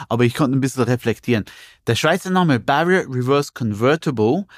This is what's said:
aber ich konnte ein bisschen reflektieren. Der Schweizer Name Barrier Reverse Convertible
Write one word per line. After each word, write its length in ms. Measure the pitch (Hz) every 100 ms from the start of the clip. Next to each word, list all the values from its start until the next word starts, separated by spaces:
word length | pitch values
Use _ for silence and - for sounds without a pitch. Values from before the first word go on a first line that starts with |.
| -
aber 160 | 117
ich 120 | 123 -
konnte 200 | 139 135
ein 40 |
bisschen 220 | 131 131
reflektieren. 600 | 117 123 117 104 - 113 - - - _ -
Der 80 | 113
Schweizer 340 | 156 180 185
Name 300 | 185 170 120
Barrier 460 | 117 139 175 185 135
Reverse 420 | 123 123 143 143
Convertible 920 | - 117 104 123 165 165 117 110 170 202